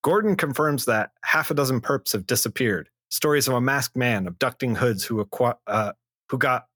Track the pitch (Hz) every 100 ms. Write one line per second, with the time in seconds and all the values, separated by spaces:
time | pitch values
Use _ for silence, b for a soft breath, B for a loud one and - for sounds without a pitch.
0 | - 196 214 196 151 131 151 143 - 110
1 | 104 _ - 156 151 147 135 127 - 143
2 | - 107 90 123 117 - 120 92 73 _
3 | _ - 156 147 131 123 127 139 - 127
4 | 123 107 90 90 131 - 127 107 123 101
5 | - 110 101 - 123 - - 104 104 -
6 | _ _ _ 131 139 127 -